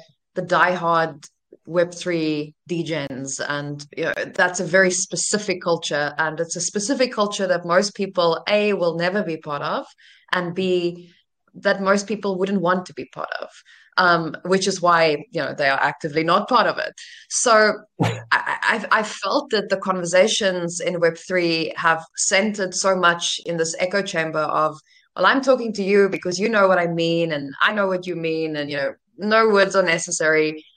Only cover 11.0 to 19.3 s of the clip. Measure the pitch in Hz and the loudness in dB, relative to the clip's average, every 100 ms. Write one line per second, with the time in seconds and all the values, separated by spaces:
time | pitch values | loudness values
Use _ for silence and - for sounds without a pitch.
11 | - _ _ _ _ - 196 196 190 202 | -18 _ _ _ _ -6 -2 0 2 0
12 | 196 208 202 180 190 202 170 185 185 151 | 0 -6 -4 -4 -2 0 0 0 -4 -12
13 | - - - - - - _ - _ - | -14 -10 -10 -10 -12 -16 _ -20 _ 2
14 | 180 170 160 - 180 190 190 190 175 170 | 4 4 0 -6 0 0 0 0 2 4
15 | 165 147 151 165 135 143 143 135 135 147 | 4 0 -4 -6 -6 -2 0 2 0 -2
16 | 160 143 160 185 202 240 185 - - - | -4 -2 2 2 4 2 2 0 -6 -8
17 | - - - - 247 220 214 208 - - | -20 -20 -8 -2 4 6 6 2 -6 -2
18 | 123 113 - - - - - - 196 220 | -2 -2 -2 -2 -2 -4 0 0 2 0
19 | 214 - 196 | 0 -4 0